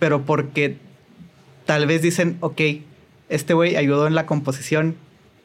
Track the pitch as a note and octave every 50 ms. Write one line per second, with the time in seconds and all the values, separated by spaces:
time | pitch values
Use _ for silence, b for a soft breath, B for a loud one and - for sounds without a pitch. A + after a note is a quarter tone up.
0 | E3+ D#3 D3 C#3+ C3+ C#3+ D#3 D3 C#3+ C3+ - D3 C#3+ C#3+ C#3 - - - - -
1 | _ _ _ - - - - _ - - - - - - D3+ D3+ D3 D3 D#3+ E3
2 | D#3 F3 E3+ - F3+ E3+ - - - D#3+ - - D#3 D3+ D3 D3+ - - - -
3 | - _ _ _ _ - D#3+ D3+ - - F3 D#3+ E3+ F3 F3 - D3 C#3 C#3 C#3+
4 | D3 D#3 D#3+ E3 D#3+ D#3+ D#3+ D3 C3+ C#3 C3 - - - D#3 D#3 D#3+ E3 E3 -
5 | - - _ _ _ _ _ _ _